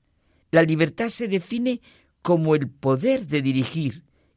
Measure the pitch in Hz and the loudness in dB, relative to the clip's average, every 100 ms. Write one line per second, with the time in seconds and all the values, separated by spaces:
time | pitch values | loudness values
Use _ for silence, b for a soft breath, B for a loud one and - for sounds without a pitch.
0 | _ _ _ _ - 165 160 160 160 - | _ _ _ _ 2 4 4 2 -2 -2
1 | 226 - 226 190 - 233 247 233 b b | -6 -6 -4 -4 -4 -4 -4 -4 b b
2 | b b - 170 156 151 131 - 135 131 | b b 0 2 2 2 0 -4 -2 0
3 | 226 262 160 147 135 131 127 160 139 127 | 0 0 -2 -2 0 0 -2 -4 -6 -6
4 | - _ _ | -16 _ _